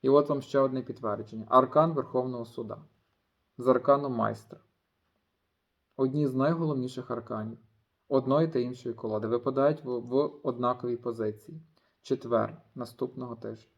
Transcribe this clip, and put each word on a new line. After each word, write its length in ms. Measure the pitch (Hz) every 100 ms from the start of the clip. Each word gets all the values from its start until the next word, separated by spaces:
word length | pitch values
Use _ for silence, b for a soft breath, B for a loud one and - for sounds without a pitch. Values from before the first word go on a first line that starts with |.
І 60 | 131
от 200 | 139 147
вам 140 | 143
ще 160 | 131 139
одне 240 | 135 131
підтвердження. 640 | 120 113 113 104 107 110 110
Аркан 440 | 127 127 147 165
Верховного 520 | 151 131 131 127 123
Суда. 400 | 117 - 113 107 - _ _ _ _ _ _ -
З 100 | 123
арканом 440 | 127 123 143 143
майстра. 480 | 120 110 107 - - _ _ _ _ _ _ _ _ _ _ _ _ _ -
Одні 320 | 131 143 143
з 60 |
найголовніших 760 | 127 139 165 160 139 127 127 123
арканів 480 | 117 113 110 107 113 _ _ _ _ _
одної 400 | 135 127 143 160
та 100 | 139
іншої 360 | 123 123 120
колоди 320 | 117 113 107 110
випадають 580 | 120 123 135 139 151
в, 140 | 131 123
в 420 | 120 131 151 -
однаковій 540 | - 120 123 123 123 117
позиції. 680 | 123 113 107 107 - 160 - _ _ _
Четвер 600 | - 131 120 117 107 - _
наступного 640 | - 120 - 127 - 123 117
тижня. 340 | 113 110 _